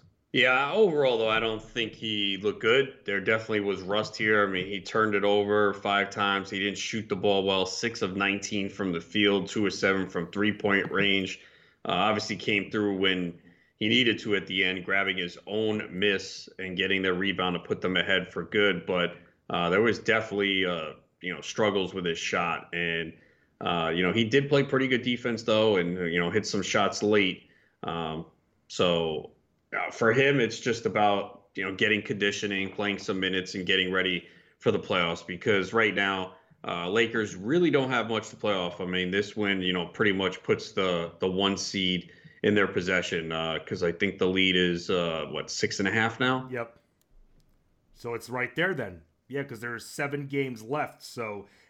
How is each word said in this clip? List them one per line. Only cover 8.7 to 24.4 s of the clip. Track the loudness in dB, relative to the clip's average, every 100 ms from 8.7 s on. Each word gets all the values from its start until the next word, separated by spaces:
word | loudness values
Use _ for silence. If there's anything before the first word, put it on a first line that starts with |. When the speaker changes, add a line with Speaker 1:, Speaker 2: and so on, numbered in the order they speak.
Speaker 1:
from | -4 -2
the | -4
field, | -2 2 4 4 0
two | -2 -2
of |
seven | 0 0 0 0
from | -4 -6
three-point | -2 -2 0 2 2 2
range. | 0 2 2 0 -6 -14 _ _ _
Uh, | -2
obviously | 2 2 2 -2 -4
came | 0 0 0
through | 0 0 2
when | 2 2 -2 -8 -20 _ _ -4
he | 2
needed | 4 4 0
to | 0
at | -2 -2
the | 0
end, | 0 -2 -2
grabbing | 0 0 -2
his | -6 -8 -6
own | -2 0 -2 -4
miss | -2 0 0 -2 -12 -16 -10
and | -8 -2
getting | 0 2
their | 2
rebound | 0 0 0 -2
to | -2
put | -4 -4
them | 0 0
ahead | 2 0 0
for | -8
good. | -2 2 4 2 0
But, | 0 0 -4 -20 _ -6
uh, | -2 2
there | 4
was | 4 2
definitely, | 2 0 0 -2 0 2
uh, | 0 -2 -6 -12 _ _
you | -10
know, | -8
struggles | -8 0 2 2 -2
with | -2 -4
his | -4
shot. | -2 -2 -2 -4 -6
And, | -4 -2 -2 -6 -10 _ _ _ -8
uh, | -2 0 0
you | 0
know, | 2
he | 2
did | 2 2